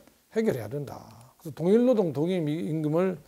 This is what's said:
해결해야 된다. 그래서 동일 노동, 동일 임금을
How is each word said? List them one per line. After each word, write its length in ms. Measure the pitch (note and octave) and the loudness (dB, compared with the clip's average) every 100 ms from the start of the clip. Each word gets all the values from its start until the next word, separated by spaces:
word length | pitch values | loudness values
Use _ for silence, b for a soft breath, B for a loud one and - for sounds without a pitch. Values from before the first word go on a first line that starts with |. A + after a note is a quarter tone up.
| - _ _ | -16 _ _
해결해야 340 | A3 A3 B2 A2 | -2 0 -2 -4
된다. 640 | C#3+ C#3 - - A2+ - _ | -8 -8 -12 -16 -20 -20 _
그래서 160 | D#3+ | -14
동일 320 | C3 E3 A3 B3 | -2 4 4 6
노동, 280 | A3 F3 | 4 2
동일 360 | C3 E3 F#3 D3+ | 0 0 0 -2
임금을 680 | D#3 G3 D#3 D3+ D#3+ F#3+ E3+ | -2 -4 -2 0 2 0 -2